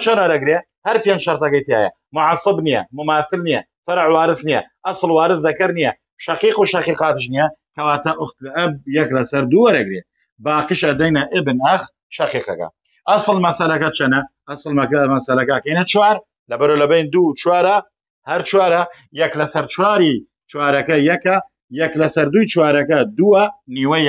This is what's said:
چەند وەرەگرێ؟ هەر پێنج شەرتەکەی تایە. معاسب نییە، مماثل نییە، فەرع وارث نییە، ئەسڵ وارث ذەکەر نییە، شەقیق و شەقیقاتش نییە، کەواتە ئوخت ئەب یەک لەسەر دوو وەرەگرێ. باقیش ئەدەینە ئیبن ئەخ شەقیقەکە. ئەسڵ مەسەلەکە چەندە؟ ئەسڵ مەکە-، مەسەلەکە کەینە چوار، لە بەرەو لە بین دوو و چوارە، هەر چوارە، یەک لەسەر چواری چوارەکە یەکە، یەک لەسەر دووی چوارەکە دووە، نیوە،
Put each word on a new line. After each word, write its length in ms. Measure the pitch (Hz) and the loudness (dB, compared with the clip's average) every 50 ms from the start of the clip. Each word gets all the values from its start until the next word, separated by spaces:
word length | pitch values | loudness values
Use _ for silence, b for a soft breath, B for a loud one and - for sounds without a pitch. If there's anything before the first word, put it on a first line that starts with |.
| 214 | 2
چەند 140 | 226 226 208 185 | 0 0 2 2
وەرەگرێ؟ 360 | 170 160 143 131 147 160 175 - _ _ _ _ | 2 0 0 2 0 0 0 -2 _ _ _ _
هەر 100 | 202 226 220 220 | -2 -2 0 2
پێنج 160 | 202 190 165 - | 0 0 0 0
شەرتەکەی 380 | 170 160 135 151 147 143 143 139 | -2 -2 -2 0 0 0 0 0
تایە. 240 | 143 120 110 104 92 - _ _ _ 139 | 0 0 0 0 -2 -4 _ _ _ -4
معاسب 440 | 156 156 160 170 160 - 202 196 165 160 | -2 0 0 0 0 0 -2 -2 0 0
نییە، 160 | 156 131 107 - - 131 | 0 0 -2 -2 -6 -12
مماثل 480 | 143 151 151 156 151 151 - 190 180 175 | -8 -4 -2 0 0 0 -2 -4 -4 -2
نییە، 140 | 160 135 107 - - _ _ _ | -2 -4 -4 -4 -8 _ _ _
فەرع 200 | 170 180 180 165 156 165 | -4 -2 0 2 2 4
وارث 260 | 160 160 165 160 131 151 | 4 2 2 0 -2 -2
نییە، 160 | 156 135 107 - - _ _ - | -2 -2 -2 -2 -6 _ _ -8
ئەسڵ 240 | 185 185 - 185 165 165 156 | -8 -6 -4 -2 0 2 2
وارث 200 | 165 175 180 160 151 | 2 2 2 0 0
ذەکەر 240 | 160 156 - 190 180 175 | -2 0 0 -2 -2 -2
نییە، 160 | 170 147 117 - - _ _ _ _ - | -2 -2 -2 -4 -6 _ _ _ _ -8
شەقیق 320 | - 165 - 208 220 214 208 | -8 -4 0 0 0 2 2
و 60 | 190 - 185 | 0 0 0
شەقیقاتش 520 | 175 - 170 165 - 165 156 143 127 123 120 131 | -2 -2 -2 -2 -2 -2 -2 -2 -2 -6 -6 -2
نییە، 140 | 139 156 151 151 - _ _ _ | -2 -2 -2 -2 -8 _ _ _
کەواتە 380 | 151 151 151 147 147 147 160 160 160 | -6 -2 -2 -2 -2 -2 -4 -4 -4
ئوخت 160 | 156 - - _ 131 135 135 | -6 -10 -12 _ -18 -10 -6
ئەب 160 | 165 175 165 147 139 - 135 135 | -4 -4 -4 -4 -6 -8 -2 0
یەک 120 | 156 151 - 131 | 0 0 0 0
لەسەر 280 | 147 151 - 147 139 135 123 | -2 -2 -2 -2 -4 0 2
دوو 140 | 147 202 240 | 4 4 4
وەرەگرێ. 340 | 233 185 135 104 95 95 90 - _ _ _ _ _ _ _ | 4 4 2 0 -2 -6 -10 -12 _ _ _ _ _ _ _
باقیش 400 | 110 147 151 151 147 - 180 - 180 | -4 -2 -2 -2 -2 -2 -2 -2 0
ئەدەینە 380 | 151 139 135 160 165 156 139 139 - - | 0 0 2 2 2 2 0 0 -2 -2
ئیبن 260 | 180 147 139 123 127 135 | -2 -2 -2 -2 0 2
ئەخ 160 | 147 185 190 - - _ _ _ _ - | 2 2 0 -2 -8 _ _ _ _ -6
شەقیقەکە. 520 | - 156 139 139 120 - 101 90 82 85 78 - _ _ _ _ _ _ 160 | -4 -4 -4 -2 -6 -6 -6 -8 -8 -8 -10 -12 _ _ _ _ _ _ 0
ئەسڵ 280 | 202 208 208 208 202 190 180 | 0 0 2 0 0 2 0
مەسەلەکە 420 | 170 - - 170 160 160 151 156 156 156 | 0 0 0 -2 -2 0 0 -2 -4 -2
چەندە؟ 240 | - 143 131 131 139 135 - _ _ _ 139 | -2 0 0 0 0 -2 -6 _ _ _ -16
ئەسڵ 240 | 147 143 - 156 143 143 | -16 -14 -8 -4 -2 -2
مەکە-، 300 | 135 123 147 147 143 135 139 | 0 0 0 0 2 2 0
مەسەلەکە 420 | 131 - - 127 131 127 135 139 123 - | -2 -2 -2 -2 0 0 0 -2 -2 -2
کەینە 200 | 147 160 175 180 - | -2 -2 -2 -2 0
چوار، 260 | - 208 208 208 214 190 - _ _ _ _ _ | 2 2 4 4 2 0 -4 _ _ _ _ _
لە 40 | 120 120 | -4 0
بەرەو 200 | 143 147 151 147 147 | 2 2 4 2 4
لە 40 | 147 | 4
بین 160 | 165 165 156 147 143 | 2 2 2 0 0
دوو 180 | 180 175 156 | 2 2 2
و 60 | 135 - | 0 -2
چوارە، 360 | - 175 175 175 175 185 202 202 - - _ _ _ _ _ _ _ | 0 0 2 2 2 2 2 0 -2 -4 _ _ _ _ _ _ _
هەر 140 | 135 160 180 180 - | -6 -6 -4 -4 0
چوارە، 340 | 190 196 190 175 170 175 175 - B B B B - 143 | 2 2 4 4 2 2 0 -2 B B B B -4 -4
یەک 120 | 160 147 - 151 | -4 -2 -2 -2
لەسەر 240 | 147 147 - 156 139 - - | -4 -2 -2 -4 -4 -4 -4
چواری 420 | 180 190 208 208 196 175 151 131 107 - - _ _ _ _ | -2 0 2 2 4 2 2 2 -2 -4 -10 _ _ _ _
چوارەکە 460 | - 147 147 143 143 143 - 165 160 151 143 156 | -8 -4 0 0 0 0 0 0 0 2 2 2
یەکە، 260 | 175 180 - 185 190 190 - - _ _ _ _ 123 143 | 0 0 0 0 0 0 -2 -6 _ _ _ _ -6 -4
یەک 120 | 160 156 - 151 | -4 -4 0 -2
لەسەر 260 | 156 147 - 165 151 139 156 | -2 0 0 0 0 2 2
دووی 180 | 220 220 220 - | 2 2 2 2
چوارەکە 460 | 175 156 147 143 143 143 143 160 143 120 107 107 139 | 2 2 4 2 2 2 2 2 0 0 0 0 0
دووە، 260 | 185 208 208 196 208 208 - - _ 131 127 | 4 4 4 4 4 2 -2 -8 _ -12 -6
نیوە، 240 | 135 135 139 156 160 156 | -4 -2 0 0 2 2